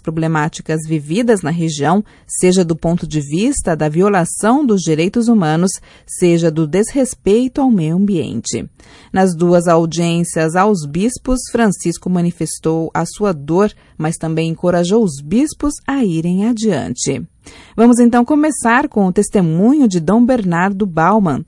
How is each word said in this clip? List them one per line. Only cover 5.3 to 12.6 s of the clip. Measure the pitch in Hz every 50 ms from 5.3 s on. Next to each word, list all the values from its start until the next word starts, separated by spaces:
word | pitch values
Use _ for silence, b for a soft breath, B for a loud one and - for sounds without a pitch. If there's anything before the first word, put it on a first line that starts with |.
| 233 214 175 151 156 165 180 196 - - b b b b b
seja | b - - 180 175 170 165 165 165
do | 151 160 160
desrespeito | 151 151 190 226 - - 277 254 240 - - - 190 202 233 254 262 - 302
ao | 269 262
meio | 226 185 156 156 165
ambiente. | 185 202 202 202 160 120 - - 113 - - - 113 - - _ B B B B B B B
Nas | B 190 190 190 170
duas | 156 175 175 175 175 165
audiências | 180 165 165 165 165 156 165 170 170 170 170 170 - - 165 160 160 156
aos | 185 190 214 214 175 147
bispos, | 143 143 175 196 247 - - - 254 254 - - -
Francisco | - 233 233 208 175 - - 170 165 - - 185
manifestou | 180 180 170 170 - - 160 156 - -